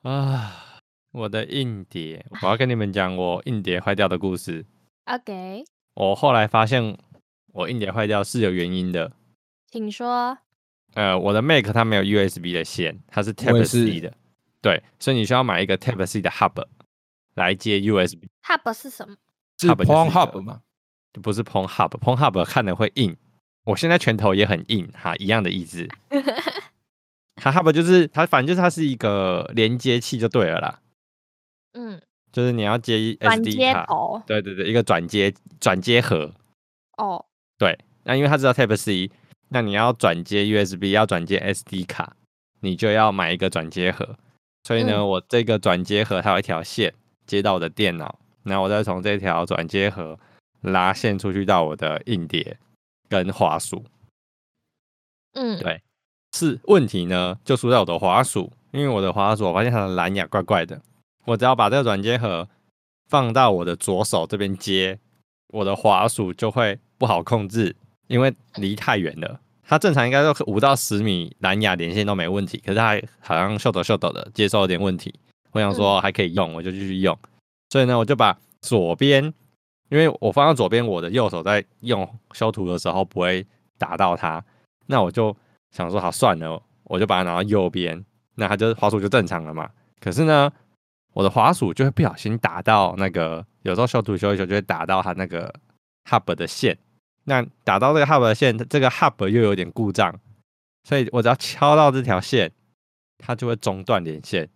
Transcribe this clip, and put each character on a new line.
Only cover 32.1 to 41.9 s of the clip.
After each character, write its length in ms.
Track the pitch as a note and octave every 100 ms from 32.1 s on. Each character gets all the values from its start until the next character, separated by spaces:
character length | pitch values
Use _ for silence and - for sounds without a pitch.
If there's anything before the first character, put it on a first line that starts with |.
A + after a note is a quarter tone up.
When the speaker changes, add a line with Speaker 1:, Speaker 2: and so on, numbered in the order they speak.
| _ _
Speaker 1:
就 120 | -
是 80 | B2
你 100 | A#2+
要 140 | G#2 A#2
接 400 | A#2 A2 A2 -
S 200 | - A3
D 140 | A3+ C4
卡。 160 | B3+
Speaker 2:
转 100 | C4
接 0 | -
头。 360 | E3 - A3+ -
Speaker 1:
对， 160 | G#2+
对， 120 | G2
对， 140 | F#2+ F#2+
一 40 |
个 100 | A#2
转 240 | A2 F2 E2+
接， 260 | G2+ G2 - - -
转 220 | - F#2
接 200 | F2+ A#2+
盒。 320 | A#2+ E2+ D2+ - _ _ _ _ _ -
Speaker 2:
哦。 280 | G#3 F3 - _ _ _
Speaker 1:
对， 220 | F#2 - _ _
那 120 | - C3
因 60 |
为 60 | C#3+
它 80 | D3
知 80 |
道 80 | C3+
Type 240 | B2 A#2 G#2
C， 340 | - F#2 F#2+ _ _ _ _
那 140 | B2+
你 100 | G#2+
要 200 | G2+ A#2+
转 300 | A#2+ G#2 E2+
接 240 | E2+ G2+ G2+
U 120 | G#2+
S 180 | F#2+ F#2
B， 140 | G2
要 140 | G2+
转 200 | G#2+ F2+
接 140 | E2+ G2
S 260 | G2+ F#2+
D 180 | - F#2+
卡， 300 | F2